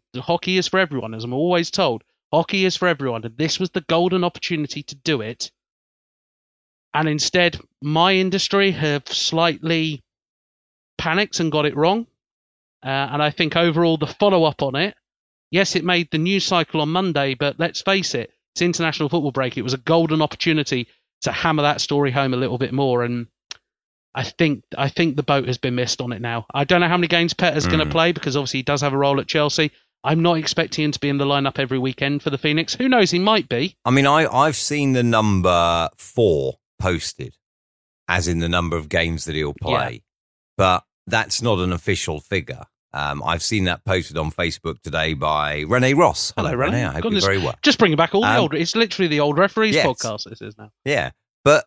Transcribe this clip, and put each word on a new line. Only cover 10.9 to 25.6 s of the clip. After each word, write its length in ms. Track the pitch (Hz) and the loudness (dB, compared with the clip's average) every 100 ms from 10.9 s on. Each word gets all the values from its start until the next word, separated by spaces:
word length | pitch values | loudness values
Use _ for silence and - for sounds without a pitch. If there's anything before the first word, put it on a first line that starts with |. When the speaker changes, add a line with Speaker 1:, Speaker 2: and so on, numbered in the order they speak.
| - | -6
Speaker 1:
panicked 420 | 165 170 208 - | -2 0 -2 -2
and 100 | 165 | 0
got 160 | 151 147 | 0 0
it 100 | 135 | 2
wrong. 300 | 160 214 233 _ _ _ _ _ _ _ | 2 0 -4 _ _ _ _ _ _ _
Uh, 240 | 131 135 139 | -4 -4 -2
and 100 | 147 | 0
I 80 | 151 | 0
think 260 | - 160 170 | 0 0 2
overall, 400 | 170 156 170 160 | 2 4 2 2
the 100 | 147 | -2
follow-up 560 | - 208 185 160 - | 0 4 4 2 0
on 140 | 139 135 | -2 -2
it, 180 | 196 - _ _ _ _ _ | -4 -6 _ _ _ _ _
yes, 240 | 170 190 | 0 0
it 100 | 190 | 0
made 260 | 180 175 170 | 0 0 0
the 80 | 156 | -2
news 260 | 170 196 | 0 0
cycle 360 | - 180 160 160 | 2 0 0 -2
on 100 | 151 | 0
Monday, 440 | 175 190 143 139 | 0 0 0 -2
but 240 | 131 143 - | -2 -4 -2
let's 220 | 165 - | -4 -2
face 340 | - 196 175 | -2 0 -2
it, 160 | 127 110 _ _ | -4 -8 _ _
it's 80 | - | -2
international 460 | 175 170 165 - 147 | -2 0 -2 -2 -2
football 240 | 170 147 | 0 -2
break. 240 | 135 127 135 | -2 -4 -4
It 40 | |
was 120 | 123 | -4
a 40 | 131 | -4
golden 440 | - 165 160 156 | 2 2 4 2
opportunity 640 | 151 - 165 156 139 127 120 _ _ _ | 0 -2 -2 0 0 -4 -4 _ _ _
to 100 | 131 | -6
hammer 300 | 110 165 156 | 0 0 2
that 180 | 147 147 | 2 0
story 320 | - 143 143 | 0 0 2
home 220 | 131 135 | 0 0
a 20 | 123 | 0
little 220 | 127 120 | -2 -2
bit 140 | 131 | -2
more. 300 | 131 135 123 | 0 0 0
And 240 | 120 120 120 _ _ - _ _ _ _ _ | -2 -4 -8 _ _ -20 _ _ _ _ _
I 80 | - | -8
think, 400 | 120 - 165 131 - - | -6 0 0 0 -6 -4
I 100 | 139 | -2
think 280 | - 165 143 | 0 0 0
the 60 | |
boat 220 | 143 139 123 | 0 0 0
has 100 | |
been 160 | 123 | -4